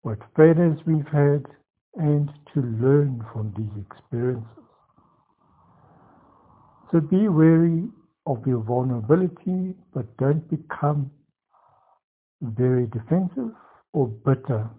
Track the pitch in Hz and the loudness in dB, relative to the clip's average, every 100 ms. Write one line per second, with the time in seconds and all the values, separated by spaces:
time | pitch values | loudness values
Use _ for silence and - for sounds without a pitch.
0 | - 110 - - 160 165 175 151 165 156 | -8 -10 -6 6 6 6 2 0 -2 -2
1 | 147 147 143 143 143 - _ _ _ 220 | 0 2 2 0 -4 -20 _ _ _ -4
2 | 151 147 147 - - 147 123 113 127 143 | 0 0 -2 -8 -8 -6 -4 0 2 4
3 | 143 120 110 113 107 101 107 104 98 - | 2 -4 -10 -8 -8 -8 -8 -10 -16 -20
4 | _ 117 123 123 113 - _ _ _ _ | _ -4 -4 -6 -10 -20 _ _ _ _
5 | _ _ _ _ _ _ _ _ _ _ | _ _ _ _ _ _ _ _ _ _
6 | _ _ _ _ _ _ _ _ - 170 | _ _ _ _ _ _ _ _ -2 0
7 | 151 185 214 156 160 165 170 165 202 - | 2 2 2 6 6 6 4 0 -4 -12
8 | _ _ - 123 131 120 110 123 127 120 | _ _ -8 -4 -2 -2 -2 -2 -2 -4
9 | 107 165 185 175 - 185 185 185 _ 135 | 0 0 0 -6 -6 -4 -6 -10 _ -10
10 | 110 - 131 156 - 156 - - 147 147 | -10 -4 -2 -2 -4 -10 -8 -6 -4 -2
11 | 135 _ _ _ _ _ _ _ _ _ | -6 _ _ _ _ _ _ _ _ _
12 | _ _ _ _ 123 110 127 127 120 117 | _ _ _ _ -10 -2 0 0 -2 -6
13 | 113 170 180 135 117 - - _ _ 156 | -2 -2 0 -6 -10 -12 -20 _ _ -4
14 | 123 110 139 131 - 113 110 | -2 -2 -2 0 -2 -6 -6